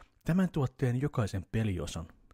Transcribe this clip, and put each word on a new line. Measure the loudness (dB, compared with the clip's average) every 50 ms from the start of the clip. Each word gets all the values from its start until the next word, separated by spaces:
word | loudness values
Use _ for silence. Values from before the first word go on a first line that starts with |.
| -20 -20 _ _ _
Tämän | 0 2 4 2 2
tuotteen | 2 0 0 -2 0 0 0 0 2 0
jokaisen | 0 0 0 0 -2 0 -2 -4 -4 -2
peliosan | -2 0 0 0 0 -2 -4 -6 -6 -8 -10 -10 -14 -20 -20 -20